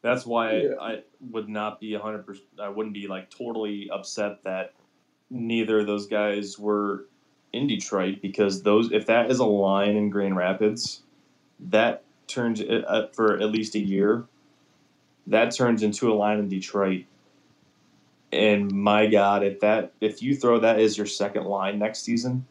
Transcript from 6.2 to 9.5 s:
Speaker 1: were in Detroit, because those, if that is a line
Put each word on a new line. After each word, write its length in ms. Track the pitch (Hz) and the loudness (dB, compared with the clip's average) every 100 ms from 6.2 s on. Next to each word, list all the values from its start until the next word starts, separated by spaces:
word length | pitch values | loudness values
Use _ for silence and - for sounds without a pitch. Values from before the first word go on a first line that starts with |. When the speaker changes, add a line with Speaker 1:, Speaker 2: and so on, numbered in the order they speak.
| 104 104 98 101 | 0 -2 -6 -6
Speaker 1:
were 500 | 104 104 101 101 - _ _ _ _ | -2 0 0 -4 -10 _ _ _ _
in 140 | 117 143 | -4 -2
Detroit, 540 | 101 - 98 92 98 | -2 -2 -2 -2 -4
because 400 | 98 95 101 95 | -6 0 0 2
those, 300 | 104 107 117 | 4 4 4
if 140 | 107 110 | 0 2
that 220 | 113 117 | 2 4
is 80 | 123 | 2
a 40 | |
line 520 | 113 | 2